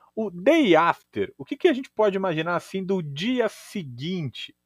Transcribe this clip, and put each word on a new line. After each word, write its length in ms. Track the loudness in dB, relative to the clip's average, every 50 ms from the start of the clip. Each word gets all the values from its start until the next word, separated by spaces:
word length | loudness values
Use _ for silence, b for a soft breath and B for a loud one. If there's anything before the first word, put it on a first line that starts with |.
| b b b
o 160 | -6 -6 -6
day 460 | -6 0 2 4 4 4 6 6 6
after, 580 | 6 6 4 0 -2 _ _ -6 -6 -6 -6 -6
o 80 | -16 -12
que 100 | -12 -10
que 140 | 0 2 2
a 20 |
gente 180 | 2 2 -4 -10
pode 280 | _ 0 0 2 2
imaginar 400 | 0 -2 -2 -2 -2 -2 -2 -2
assim 260 | -4 -4 -4 -8 -6 -2
do 180 | -2 -2 -2
dia 460 | -2 -6 -8 -6 -4 -2 -2 0 -2
seguinte 1040 | -2 -4 -8 -20 -12 -10 -10 -10 -10 -12 -10 -8 -6 -4 -4 -6 -6 -8 -10 -16 -16 _ _ _